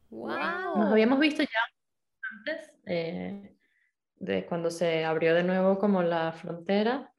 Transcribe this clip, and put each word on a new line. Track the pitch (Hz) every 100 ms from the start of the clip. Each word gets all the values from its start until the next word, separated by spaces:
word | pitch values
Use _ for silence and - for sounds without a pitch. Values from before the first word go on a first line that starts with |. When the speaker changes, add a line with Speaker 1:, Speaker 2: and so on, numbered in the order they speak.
| _
Speaker 1:
Guau. | 220 - - 311 349 - 202
Speaker 2:
Nos | 208
habíamos | 214 220 269
visto | 311 311
ya | 294 226 233 _ _ _ _ _ - 214
antes, | 220 320 - _ -
eh, | 170 165 180 180 202 202 _ _ _ _ _ _ -
de | 190 190 190
cuando | 175 170
se | 170 175 160
abrió | 160 160 160
de | 165
nuevo | 180 185 185 196
como | 208 196
la | 170 170 165
frontera. | 165 170 170 170 202 214 269 -